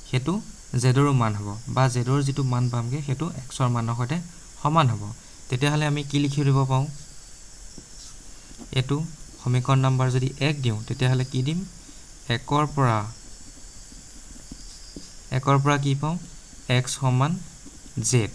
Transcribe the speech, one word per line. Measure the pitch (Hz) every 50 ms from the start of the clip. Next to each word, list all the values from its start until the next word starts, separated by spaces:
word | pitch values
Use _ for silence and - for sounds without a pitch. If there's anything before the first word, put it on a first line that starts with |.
| -
সেইটো | - - 127 123 147 175 214 220 - - - - - -
জেডৰো | 127 117 131 123 131 143 143 139
মান | 127 117 110 104
হ'ব, | 101 104 104 101 107 117 127
বা | 117 120 131 131
জেডৰ | 120 123 120 123 131 143 143
যিটো | 139 135 147 139
মান | 127 123 123 123 123
পামগৈ, | 123 120 117 120 123 151
সেইটো | 147 139 131 139 160 175 170 -
এক্সৰ | - - - - 135 123
মানৰ | 120 120 113 113 117 117
সৈতে | 123 117 151 175 170 - - - - - -
সমান | - - 147 156 165 156 127
হ'ব। | 110 101 104 101 117 - - - - - -
তেতিয়াহ'লে | - 127 123 135 147 147 147 151
আমি | 147 147 147 143
কি | 143 - 139
লিখি | 143 139 139 147 147
দিব | 139 135 135
পাৰোঁ? | 139 131 131 131 139 147 - - - - - - - - - - - - - - - - - - - - - - - - - - - - - - - - - - - -
এইটো | - 131 127 - 143 147 160 165 - - - - - -
সমীকৰণ | - 131 123 127 123 - 135 131
নাম্বাৰ | 131 131 131 127 131 127
যদি | 123 131 127 135 - -
এক | 135 147 156 143
দিওঁ, | 131 123 110 107 113
তেতিয়াহ'লে | - 123 - 127 127 127 127 127
কি | 131 - 127 127
দিম? | 139 160 180 196 - - - - - - - - - - - - -
একৰ | 120 113 - - 143 147 151 147
পৰা, | 147 147 135 123 113 107 104 110 117 - - - - - - - - - - - - - - - - - - - - - - - - - - - - - - - - - - - - - - - - - - -
একৰ | 131 131 - 135 139 143
পৰা | 139 147 147 143
কি | 139 143 135
পাওঁ? | 139 139 151 170 175 165 - - - - - - - - -
X | 123 123 127 - - -
সমান | 131 131 127 127 131 151 180 190 - - - - - - - - - - - -
জেড। | 113 - 127 123 107 98 -